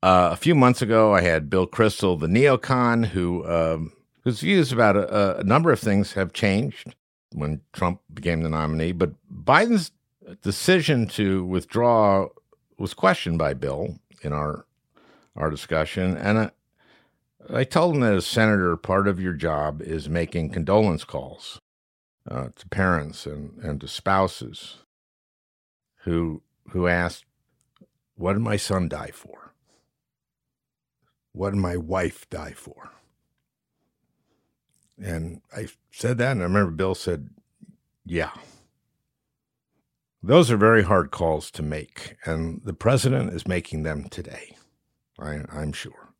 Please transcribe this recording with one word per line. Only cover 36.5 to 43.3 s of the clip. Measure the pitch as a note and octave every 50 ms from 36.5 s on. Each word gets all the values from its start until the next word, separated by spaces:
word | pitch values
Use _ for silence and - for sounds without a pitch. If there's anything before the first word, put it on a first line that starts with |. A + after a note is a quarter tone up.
| F#2 G#2 G2+ F2
Bill | E2 D#2 F#2+ F#2+ F#2+
said, | - - - F2 D#2+ C2+ - _ _ _ _ _ _ - _ - _ _ _ _ _ _
"Yeah." | - E2+ E2+ D#2+ D2+ - - - - - _ _ _ _ _ _ _ _ _ _ _ _ _ _ _ _ _ _ _ _ _ _ _ _ _ _ _ _ _ _ _ _ _ -
Those | F2+ C3 E3+ F3 A#2+
are | A#2 G#2
very | G2+ A2 A2+ A2+
hard | G2+ F2 G#2 F#2 E2 C#2+
calls | - - F2+ E2 D#2+ D2+ - -
to | - -
make, | D#2+ D2 D2+ D#2 D2+ - _ - - - - _ -
and | - D#2+ D#2+ E2 E2 D#2+ - -
the | G2+ E2+
president | - - A2 C3 C3 - C3+ C3 C3+ C#3 -